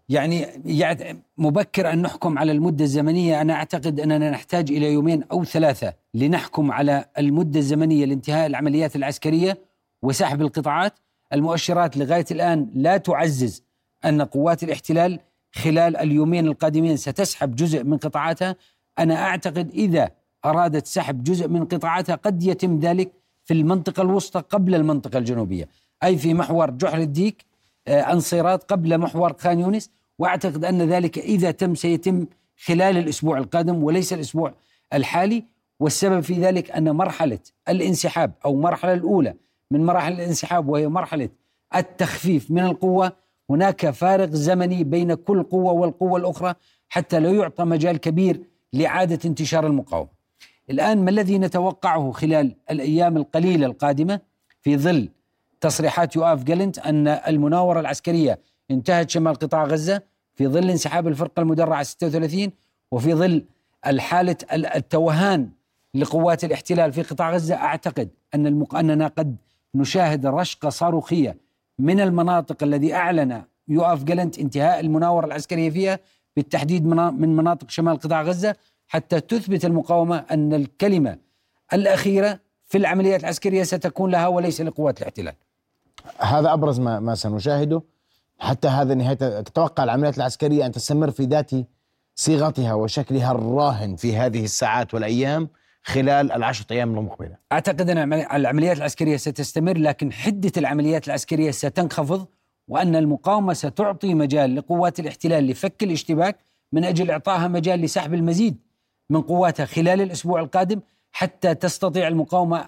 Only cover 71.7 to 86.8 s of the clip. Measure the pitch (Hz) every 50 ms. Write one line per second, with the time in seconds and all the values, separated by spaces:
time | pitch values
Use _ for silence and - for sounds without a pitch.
71.7 | _ - 131 151 180 196 202 190 175 175 170 175 180 170 165 - 151 - 151 147
72.7 | 143 143 143 160 - 180 175 175 180 160 143 127 120 110 - - _ _ _ -
73.7 | 151 160 170 175 170 147 135 147 170 170 180 165 - - 156 135 - 139 143 165
74.7 | 180 160 160 160 151 156 165 175 175 170 170 151 143 151 143 - 180 160 160 160
75.7 | 151 180 190 190 190 190 _ _ _ _ _ _ - 147 143 - - 156 139 147
76.7 | 180 180 151 160 165 165 170 175 143 131 156 160 160 156 160 170 170 - - -
77.7 | - - 170 170 165 135 - 156 165 160 151 165 180 175 175 - - - _ _
78.7 | _ _ _ - - 160 - - 180 160 147 - 226 233 - 190 196 165 - 175
79.7 | 165 160 151 - 165 170 170 170 175 160 - - 165 156 151 151 151 151 143 135
80.7 | _ - 190 208 196 175 143 117 90 - _ _ _ _ _ _ _ _ _ -
81.7 | - 190 202 202 196 165 143 202 196 196 196 208 202 190 _ _ _ _ _ -
82.7 | - 196 202 165 175 190 190 190 196 180 151 165 170 - - 202 190 190 180 160
83.7 | 185 170 - 175 - - 190 185 180 175 165 180 180 175 175 175 156 - 160 160
84.7 | - - 151 143 123 - - - - - 92 76 73 _ _ _ _ _ _ _
85.7 | _ _ _ _ _ - - - - - - 107 127 151 151 165 175 160 143 147
86.7 | 135 120